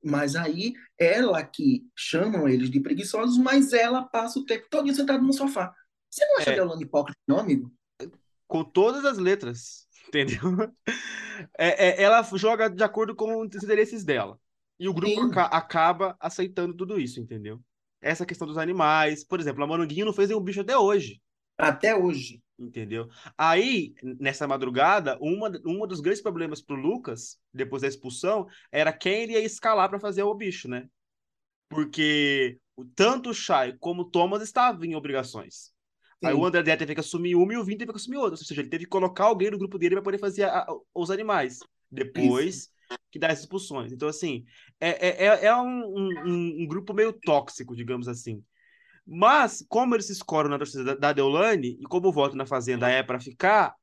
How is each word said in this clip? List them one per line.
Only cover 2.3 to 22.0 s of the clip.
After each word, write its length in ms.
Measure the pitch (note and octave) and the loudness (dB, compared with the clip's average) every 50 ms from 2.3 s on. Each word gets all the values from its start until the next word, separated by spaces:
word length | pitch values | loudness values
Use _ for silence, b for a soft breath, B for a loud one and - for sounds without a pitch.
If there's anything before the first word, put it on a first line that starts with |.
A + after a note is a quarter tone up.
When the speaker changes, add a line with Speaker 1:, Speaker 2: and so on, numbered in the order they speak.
| G#3+ F3+ D3+ C#3 | 0 2 4 4
Speaker 1:
eles 200 | B2+ B2 B2+ B2+ | 4 4 2 2
de 100 | C3 C#3 | 0 0
preguiçosos, 560 | C#3 - D4 - - - - G#3+ A3+ B3 B3 | 0 0 -2 -4 -4 -4 -2 0 0 4 4
mas 340 | B3 B3+ C4 C4+ C#4 C4+ C#4 | 4 4 6 6 6 6 6
ela 320 | A#3+ A#3 A#3 A#3 B3+ B3+ B3+ | 6 4 4 4 2 -2 -2
passa 360 | - - A#3 A3+ A#3 - C#4 | -2 -2 -2 -2 -2 -4 -6
o 60 | C#4 | -2
tempo 220 | - A3+ A3 - _ | -2 -4 -4 -4 _
todinho 260 | - D4+ C#4+ C#4 C4+ | -2 0 0 2 0
sentada 260 | C#4 C#4 C#4 C#4 B3 | 0 2 2 2 4
no 100 | B3+ C4+ | 4 2
sofá. 420 | C4+ - C#4 C4+ - G#3 F3+ F#3 b b b b _ _ _ _ | 2 2 0 -2 -2 -2 -4 -6 b b b b _ _ _ _
Você 160 | - - D5 | 0 0 4
não 120 | D5+ D5 B4+ | 4 4 4
acha 100 | - - | 4 2
Speaker 2:
É. 40 | - | 2
Speaker 1:
a 20 | |
Deolane 260 | - F#3 E3+ E3 D#3+ D3+ | 2 0 0 -2 -6 -8
hipócrita, 360 | C#3 - D3 C#3+ C#3+ C#3 _ _ | -2 0 0 0 -2 -8 _ _
não, 120 | - C#3 F#3 | 0 2 2
amigo? 320 | G#3+ F#3 C#3+ - B2 A#2+ _ _ _ _ _ _ - F3 _ _ _ _ _ _ _ | 2 2 0 0 0 -6 _ _ _ _ _ _ -16 -16 _ _ _ _ _ _ _
Speaker 2:
Com 160 | _ - D#3+ D#3+ | _ -4 -4 -4
todas 420 | - _ F3+ G3 A3+ B3+ C#4+ C#4 | 0 _ 4 4 4 2 2 0
as 120 | C#4 C4 | 0 0
letras, 720 | G3+ F#3 F#3 G3 G3+ D3+ B2 A#2+ A#2+ - - - - _ _ _ | 2 2 2 2 2 -2 -8 -10 -10 -14 -18 -20 -20 _ _ _
<laughs> 100 | _ _ | _ _
entendeu? 340 | - - D3 C#3 C3 A#2 A2 - F3+ F3+ F3+ G#3+ A#3+ _ _ _ B B3 B B B B B B B B G#3 B B _ | -4 -2 0 0 0 -2 -2 -2 -2 0 0 -2 -4 _ _ _ B -6 B B B B B B B B -14 B B _
É, 300 | - E3 F3 E3 - G3 F3+ | 0 2 2 4 4 4 4
é, 140 | F#3 F3+ G3 | 6 6 6
ela 180 | G3+ A3 A#3 A3 A3+ F#3+ | 6 6 6 4 2 -4
joga 340 | F#3 F3+ A3 A#3 G#3+ A3 A3 | 0 2 2 2 2 0 -2
de 140 | F3+ F3+ A3 | 2 0 0
acordo 320 | G#3 G#3 G#3+ A3 G#3 G#3+ | 0 0 -2 -4 -4 -2
com 260 | - A3 A3 A3+ A3+ | -6 -4 -4 -4 -4
os 220 | A3 G#3 G3+ G3+ F#3+ | -6 -8 -10 -10 -2
interesses 400 | G3+ G#3+ G3+ G#3+ G#3+ A#3+ A3 F#3+ | 0 2 2 2 2 0 -8 -2
dela. 360 | D3 C#3+ A#2+ G#2 G2 G2 _ _ _ _ _ _ _ _ _ | -2 -2 -2 -2 -4 -10 _ _ _ _ _ _ _ _ _
E 80 | F3 | -4
o 60 | G3 F#3 | -4 -2
grupo 220 | E3 F3 G#3 G#3 A3 | 0 0 0 2 2
Speaker 1:
Sim. 80 | B3 B3 | 0 2
Speaker 2:
aca-, 140 | F3+ F#3 F3 | 2 2 2
acaba 720 | - - E3 E3 - - E3+ D#3+ E3+ F3 E3 G3 F#3 F3 _ | 2 2 -2 -2 0 0 2 2 2 2 2 -2 -4 -4 _
aceitando 540 | - E3 - - F#3 F#3+ F#3 - F3 F3 F3 | -10 -8 -4 -4 -6 -4 -2 -4 -4 -4 -4
tudo 240 | F3 F#3+ F#3 G#3+ G3 | -8 -8 -4 -4 -4
isso, 200 | C3+ B2 - B2+ | -4 -4 -6 -12
entendeu? 420 | A#2 A#2 A#2 G#2+ G#2 G#2 A2 A#2+ _ _ _ _ _ _ _ _ | -12 -12 -12 -12 -12 -12 -14 -16 _ _ _ _ _ _ _ _
Essa 240 | - C#3 D#3+ E3 F3+ | -4 -4 -2 -2 -4
questão 220 | F3+ F3+ - E3+ | -8 -8 -10 -10
dos 100 | D3+ D3+ | -8 -6
animais, 680 | D#3+ D#3+ E3+ F#3 F#3 D#3+ D3+ D#3 D#3 D#3 D3+ D3+ D3 - | -6 -4 -4 0 2 4 4 4 4 4 2 0 -4 -6
por 160 | _ F#3 F3 | _ -6 -4
exemplo, 240 | D#3+ C#3+ C3 C3+ C#3+ | -4 -4 -4 -4 -4
a 40 | |
Moranguinho 380 | D3 D#3+ E3+ E3+ D3+ D3 E3+ G#3 | -2 -2 -2 -2 -2 -2 -2 -2
não 80 | A3 G3+ | -2 0
fez 160 | G3 G3 G3 | 0 0 2
nenhum 120 | A3 A3 | 2 -2
bicho 200 | F#3 F#3 F#3+ G3 | -2 -4 -4 -6
até 160 | G3 G#3 C4 | -4 0 2
hoje. 440 | C4+ G#3 G3 G#3 G3+ D3 A2+ G#2 _ _ _ _ _ _ _ _ | 4 4 4 2 2 0 -4 -14 _ _ _ _ _ _ _ _
Speaker 1:
Até 380 | - - D#3 C#3+ - - G#3+ A3 | 0 0 0 0 2 2 2 2
hoje. 460 | G3+ | 4